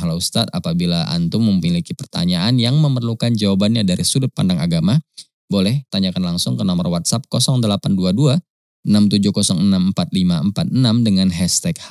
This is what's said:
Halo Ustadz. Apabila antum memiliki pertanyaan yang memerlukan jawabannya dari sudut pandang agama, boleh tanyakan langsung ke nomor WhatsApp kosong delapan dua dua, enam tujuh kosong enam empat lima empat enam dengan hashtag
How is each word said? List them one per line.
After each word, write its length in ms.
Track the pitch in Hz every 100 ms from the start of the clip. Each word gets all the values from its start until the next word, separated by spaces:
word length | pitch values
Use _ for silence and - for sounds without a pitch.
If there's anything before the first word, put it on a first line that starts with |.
Halo 160 | 82 82
Ustadz. 320 | - 113 113 90
Apabila 480 | 85 85 87 85 80
antum 320 | 85 85 107
memiliki 480 | 113 95 85 87 82
pertanyaan 640 | - - 87 87 87 90 127
yang 240 | 117 143
memerlukan 520 | 156 127 117 113 120 113
jawabannya 480 | 104 98 104 113
dari 240 | 98 90 90
sudut 240 | 135 131
pandang 280 | - 98 90
agama, 320 | 82 85 82 139 - - - _ -
boleh 320 | 98 95 135 135
tanyakan 400 | 101 95 90 90
langsung 240 | 85 - 123
ke 80 |
nomor 240 | 101 87 87
WhatsApp 400 | 87 85 120 -
kosong 320 | 120 - 127
delapan 320 | 110 101 -
dua 240 | 98 90 98
dua, 240 | 147 151 - _ _ _ -
enam 160 | 104 104
tujuh 240 | 104 101 101
kosong 240 | 98 92
enam 320 | 98 95 92
empat 160 | 95 85 95
lima 240 | 90 85
empat 320 | 82 98 85
enam 320 | 117 127 117
dengan 240 | 113 95 95
hashtag 480 | 85 87 - 87 82 -